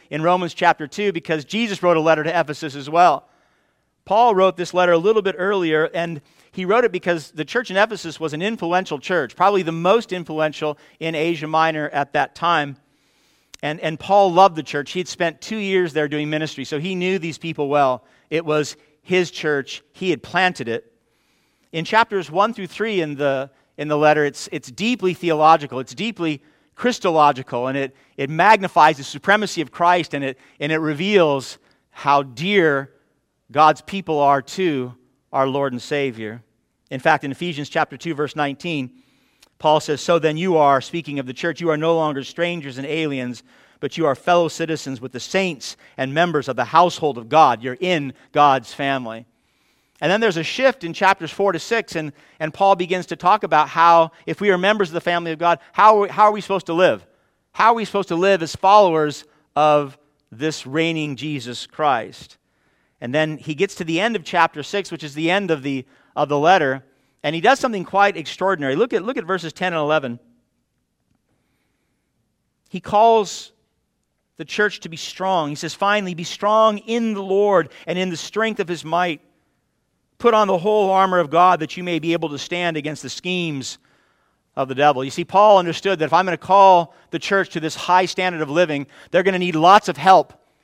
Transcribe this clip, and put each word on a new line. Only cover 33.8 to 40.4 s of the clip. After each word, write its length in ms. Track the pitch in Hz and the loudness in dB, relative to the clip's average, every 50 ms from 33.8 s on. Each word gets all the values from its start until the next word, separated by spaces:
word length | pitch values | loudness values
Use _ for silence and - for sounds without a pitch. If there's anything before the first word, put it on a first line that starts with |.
people 380 | - - 196 196 185 - 156 147 | -2 -10 -10 -8 -6 -4 -2 2
are 240 | 143 139 143 139 127 | 2 4 2 2 0
to 500 | - - 190 190 170 147 131 123 123 123 - _ _ _ _ _ _ - | -4 -6 -4 -2 -2 -2 -2 -4 -6 -10 -16 _ _ _ _ _ _ -2
our 140 | 139 135 135 | -2 0 0
Lord 260 | 131 143 139 135 123 | 0 -2 -2 -4 -4
and 80 | 120 | -6
Savior. 640 | - - 151 143 139 135 113 113 110 107 113 120 - _ _ _ _ _ _ _ _ _ | -8 -6 -4 -2 -2 -4 -6 -8 -10 -12 -12 -14 -18 _ _ _ _ _ _ _ _ _
In 80 | 143 127 | -12 -2
fact, 240 | - 165 156 139 - | 0 2 2 2 0
in 80 | 139 | -4
Ephesians 380 | 135 - 175 175 156 143 147 - | -8 -6 -6 -6 -6 -6 -8 -6
chapter 280 | - 165 151 - 143 127 | -4 -2 -2 -2 -4 -8
two, 160 | - 165 151 | -10 -8 -6
verse 220 | 139 151 135 - | -4 -6 -6 -4
nineteen, 560 | 156 147 143 135 - - 175 165 143 131 123 - _ _ _ _ _ _ _ _ _ _ _ _ _ | -4 -4 -4 -6 -6 -8 -6 -6 -6 -6 -8 -12 _ _ _ _ _ _ _ _ _ _ _ _ _
Paul 220 | - 156 156 151 | 2 2 2 2
says, 220 | - - 147 131 | 2 -2 -4 -4
"So 180 | - - 170 165 | 0 0 0 2
then 180 | 147 156 151 | 2 0 -2
you 200 | 156 | -2